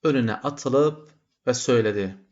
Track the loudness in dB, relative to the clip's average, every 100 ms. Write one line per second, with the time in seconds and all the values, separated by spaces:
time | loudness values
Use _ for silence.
0 | 0 0 0 -2 -6 -6 0 2 2 -2
1 | -20 _ _ _ -4 -2 2 2 2 0
2 | -4 -8 _